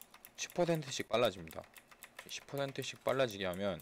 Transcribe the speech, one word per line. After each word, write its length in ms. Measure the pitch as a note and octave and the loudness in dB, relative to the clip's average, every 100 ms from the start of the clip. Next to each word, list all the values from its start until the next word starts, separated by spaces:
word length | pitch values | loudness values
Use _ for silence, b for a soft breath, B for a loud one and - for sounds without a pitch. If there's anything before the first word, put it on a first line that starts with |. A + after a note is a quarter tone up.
| - - - - | -20 -20 -20 -12
십 160 | - | -4
퍼센트씩 560 | - E3+ E3 C3+ - - | 2 2 2 0 -6 0
빨라집니다. 520 | A#2 A#2 F#2+ D#2+ - - - - - - - - | 4 4 2 -8 -10 -12 -18 -20 -20 -20 -18 -12
십 220 | - - | -12 -6
퍼센트씩 560 | C#3 C#3 C3+ C3 - | -2 -2 -2 -6 -2
빨라지게 420 | - C3 B2+ G2 F#2 | 2 4 2 2 -2
하면 340 | F2+ G2+ E2 | 0 0 -2